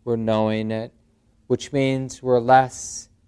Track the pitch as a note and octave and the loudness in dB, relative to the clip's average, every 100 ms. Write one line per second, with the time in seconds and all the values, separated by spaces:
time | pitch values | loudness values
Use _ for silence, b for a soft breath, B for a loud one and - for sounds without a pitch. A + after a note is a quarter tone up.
0 | - A#2 A2 A2 A2 A2 A2 A2 A#2 _ | -4 -4 0 0 2 0 -4 -6 -8 _
1 | _ _ _ _ - B2 - C#3+ C3+ C3 | _ _ _ _ -4 -4 -2 -2 0 -2
2 | C3 - B2+ B2 A#2 C3 B2+ - - - | -6 -8 0 0 6 6 6 -4 -14 -14
3 | - _ | -18 _